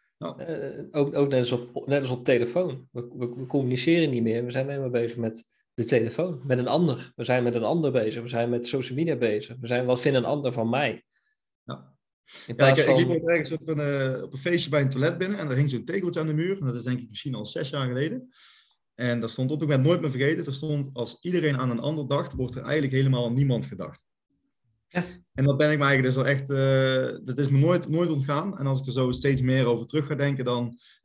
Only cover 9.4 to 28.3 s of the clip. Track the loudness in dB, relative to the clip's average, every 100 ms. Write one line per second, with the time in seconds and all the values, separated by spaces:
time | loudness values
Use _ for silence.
9.4 | -4 -12 -2 0 2 2 4 2 2 -2
10.4 | -2 -2 0 0 0 -4 _ _ _ _
11.4 | _ _ -16 -16 -16 _ _ _ _ -20
12.4 | -10 4 6 8 6 6 6 2 2 0
13.4 | 0 -6 -4 -2 0 0 -2 -4 -8 -6
14.4 | 0 0 2 2 2 2 0 2 -2 -2
15.4 | -2 2 2 2 0 0 -2 -2 -2 0
16.4 | 0 -2 -2 -4 -2 -4 -4 -10 -8 -6
17.4 | -6 -6 -6 -4 -2 -2 -2 -4 -10 _
18.4 | -20 -20 _ _ _ -6 -2 -2 -4 -4
19.4 | -2 -2 2 4 4 4 0 0 0 0
20.4 | -2 -6 -4 -4 -4 -6 -8 -8 -4 0
21.4 | 0 0 -2 -2 -2 -4 -2 -2 -2 -6
22.4 | -6 -6 -2 0 2 2 2 2 2 2
23.4 | 2 2 -2 -8 -10 -12 _ _ _ _
24.4 | _ _ _ _ _ -6 -6 -10 _ -2
25.4 | 0 4 2 4 4 4 4 2 2 0
26.4 | 0 0 2 4 4 2 -2 -6 -8 -2
27.4 | 2 4 6 4 2 0 0 0 0